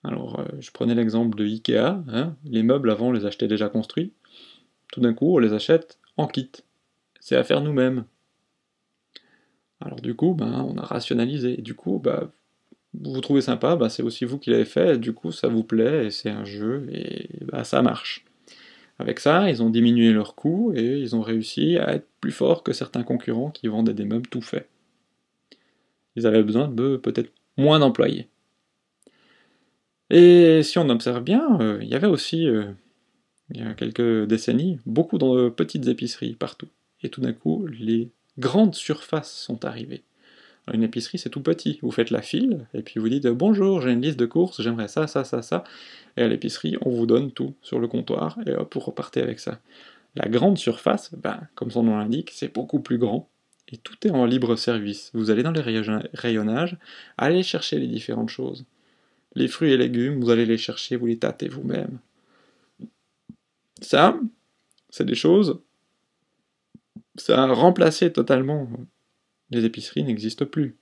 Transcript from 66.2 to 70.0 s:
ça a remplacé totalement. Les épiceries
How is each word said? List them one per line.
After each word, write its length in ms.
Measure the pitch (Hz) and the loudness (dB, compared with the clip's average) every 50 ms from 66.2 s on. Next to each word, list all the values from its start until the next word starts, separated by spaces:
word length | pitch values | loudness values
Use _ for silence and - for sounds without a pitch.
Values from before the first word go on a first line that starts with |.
| _ _ _ _ _ _ _ _ _ _ _ - _ _ _ - _ _ _ | _ _ _ _ _ _ _ _ _ _ _ -20 _ _ _ -20 _ _ _
ça 280 | - - - 110 123 135 | -8 0 2 4 4 4
a 100 | 131 127 | 4 4
remplacé 580 | 113 143 180 185 185 170 165 151 - 185 170 | 6 6 6 6 6 2 2 2 2 0 0
totalement. 560 | 165 - 135 - 139 127 131 135 151 147 135 117 117 120 123 - _ _ _ _ _ _ _ _ _ _ _ _ | 2 0 2 2 2 2 2 -2 -4 -4 -4 -8 -10 -12 -14 -16 _ _ _ _ _ _ _ _ _ _ _ _
Les 140 | 117 117 113 | -2 0 0
épiceries 380 | 113 113 - - - - 147 | 0 -2 -4 -14 -8 -4 -4